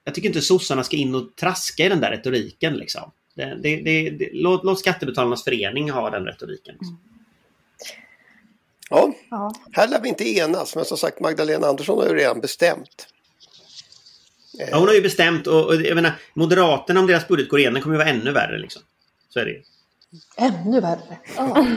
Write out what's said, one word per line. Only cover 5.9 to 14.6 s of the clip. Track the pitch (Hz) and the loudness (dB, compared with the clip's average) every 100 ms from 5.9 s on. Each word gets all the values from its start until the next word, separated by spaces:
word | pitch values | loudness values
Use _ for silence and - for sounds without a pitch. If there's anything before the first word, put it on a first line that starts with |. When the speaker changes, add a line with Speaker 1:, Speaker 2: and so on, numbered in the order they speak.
Speaker 1:
ha | 131 110 | -4 -4
den | 107 | -6
retoriken, | 92 - - 151 - | -8 -12 -14 -16 -18
liksom. | - 180 170 190 _ _ _ _ _ _ _ - - - _ _ _ _ _ _ _ - | -18 -16 -18 _ _ _ _ _ _ _ _ -20 -20 -20 _ _ _ _ _ _ _ 0
Speaker 2:
Ja, | - 294 247 _ | 2 2 0 _
Speaker 3:
Ja. | 226 208 220 - | -10 -10 -10 -8
Speaker 2:
här | - 226 | 0 2
lär | 277 | 0
vi | 247 | -4
inte | 208 | -4
enas, | 233 208 160 180 - 160 | -2 0 0 -2 -4 -6
men | |
som | - 156 | -6 -4
sagt, | 160 - | -4 -4
Magdalena | 160 156 156 151 151 | -4 -2 -2 0 0
Andersson | 139 143 202 | -2 -2 0
har | - | 2
ju | |
redan | 160 135 120 | 2 0 0
bestämt. | 131 - 170 - - - - _ _ _ - - _ - - - - _ _ _ _ | -6 0 0 0 -8 -20 -20 _ _ _ -20 -20 _ -20 -20 -20 -20 _ _ _ _
Speaker 1:
Ja, | - | -12